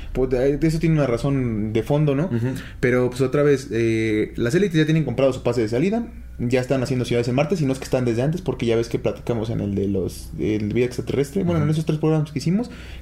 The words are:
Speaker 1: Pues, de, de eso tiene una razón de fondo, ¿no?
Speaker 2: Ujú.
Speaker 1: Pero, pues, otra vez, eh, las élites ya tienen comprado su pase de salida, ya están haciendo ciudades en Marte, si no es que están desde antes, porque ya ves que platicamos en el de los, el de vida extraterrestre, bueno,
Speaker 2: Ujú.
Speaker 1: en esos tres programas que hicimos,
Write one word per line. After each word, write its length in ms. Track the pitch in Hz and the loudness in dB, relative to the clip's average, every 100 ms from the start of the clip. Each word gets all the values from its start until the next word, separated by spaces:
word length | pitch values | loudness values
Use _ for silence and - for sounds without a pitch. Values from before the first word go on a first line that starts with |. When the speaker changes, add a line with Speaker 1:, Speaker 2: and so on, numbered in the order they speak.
| - | -6
Speaker 1:
Pues, 180 | - 131 | -2 0
de, 260 | 127 139 147 | 2 2 2
de 100 | 160 | 0
eso 100 | 160 | 2
tiene 160 | 165 | 2
una 140 | 156 131 | 2 2
razón 640 | 117 139 139 123 107 110 | 0 0 0 0 -2 -2
de 100 | 110 | -2
fondo, 320 | - 147 151 | 0 2 2
¿no? 120 | 139 180 | 2 0
Speaker 2:
Ujú. 200 | 117 123 127 - - | 0 -2 -4 -10 -2
Speaker 1:
Pero, 320 | 123 123 123 | 2 2 2
pues, 100 | 123 | 0
otra 200 | 131 147 | 0 2
vez, 260 | 147 135 135 | 4 2 0
eh, 600 | 110 113 113 110 107 104 - | 0 2 2 2 0 0 -2
las 180 | 117 | 0
élites 220 | 160 196 160 | 2 2 2
ya 60 | |
tienen 200 | 151 160 | 4 2
comprado 280 | 135 117 135 | 2 2 2
su 100 | 123 | 2
pase 180 | 123 120 | 0 2
de 60 | 110 | 2
salida, 380 | 117 185 226 233 - - - | 2 2 0 -4 -10 -14 -6
ya 220 | 120 127 | 0 0
están 220 | 127 135 | 2 0
haciendo 220 | 123 127 | 0 -2
ciudades 240 | 113 120 120 | 0 0 0
en 60 | |
Marte, 220 | 127 151 190 | 2 0 2
si 100 | 139 | 0
no 60 | |
es 60 | 135 | -2
que 60 | |
están 200 | - 131 | -2 0
desde 180 | 123 113 | 2 0
antes, 180 | 139 160 | 0 -2
porque 260 | - 127 117 | -2 -2 0
ya 100 | 113 | 0
ves 120 | 117 | 0
que 100 | - | -2
platicamos 500 | 113 - - 117 110 | -4 -4 -4 -2 -2
en 100 | 107 | -2
el 140 | 101 | -2
de 140 | 98 98 | 0 0
los, 420 | 95 90 - - 80 | 0 -2 -6 -12 -4
el 300 | 87 107 107 | -2 0 0
de 60 | |
vida 120 | 113 123 | 0 0
extraterrestre, 560 | - 123 117 143 196 | -2 -4 -2 -2 -2
bueno, 160 | 175 170 | 0 0
Speaker 2:
Ujú. 60 | |
Speaker 1:
en 60 | 147 | 2
esos 140 | 156 160 | 0 0
tres 120 | 151 | 0
programas 320 | 156 156 147 | 2 2 0
que 60 | 131 | -2
hicimos, 320 | 160 196 247 - - - | 0 0 -2 -8 -16 -8